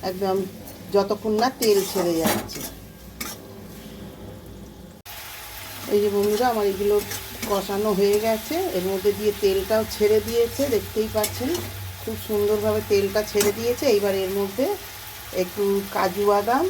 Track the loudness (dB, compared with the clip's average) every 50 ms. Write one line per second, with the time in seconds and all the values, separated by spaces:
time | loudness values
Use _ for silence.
0 | -4 -4 -2 0 0 2 2 0 0 -4 -8 -12 -14 -14 -14 -14 -10 2 2 4
1 | 4 4 0 -2 0 0 2 4 2 2 2 2 4 4 4 4 4 2 0 0
2 | 2 2 2 2 2 2 0 0 -2 -6 -10 -10 -10 -10 -12 -14 -16 -18 -18 -18
3 | -18 -18 -12 -10 -10 -10 -10 -12 -14 -16 -16 -16 -16 -16 -16 -16 -16 -16 -14 -14
4 | -14 -16 -14 -14 -16 -16 -14 -16 -16 -16 -16 -16 -16 -16 -16 -18 -18 -18 -20 -20
5 | _ -14 -14 -12 -12 -12 -14 -14 -14 -14 -12 -12 -12 -12 -12 -10 -4 2 2 4
6 | 4 4 2 2 2 2 2 2 2 2 2 4 2 2 2 2 2 4 4 2
7 | 2 -2 -8 -8 -10 -10 -10 -8 -4 0 0 0 0 -2 -2 0 2 2 4 4
8 | 4 4 4 4 4 2 0 0 -2 -2 -2 -2 0 0 0 0 0 0 -2 2
9 | 2 2 2 4 0 0 0 2 2 2 2 2 2 2 2 0 0 0 0 2
10 | 4 6 6 4 2 2 2 2 2 2 2 -2 0 2 2 0 0 -2 -2 -2
11 | -2 0 0 -2 -2 0 -2 -4 -2 -2 -2 -2 -4 -8 -10 -10 -12 -12 -12 -10
12 | -8 -8 -6 -6 -4 -2 0 2 2 2 2 2 2 2 0 0 2 2 2 4
13 | 4 2 0 0 -2 2 0 2 2 2 2 0 0 -2 0 2 2 4 4 4
14 | 4 2 2 0 0 0 0 -2 -2 -2 0 0 0 0 0 -4 -6 -14 -14 -14
15 | -14 -14 -14 -14 -14 -6 -2 -2 -2 -2 -2 0 0 2 2 0 0 -2 -2 0
16 | 0 0 2 2 4 4 4 4 4 2 2 2 0 -2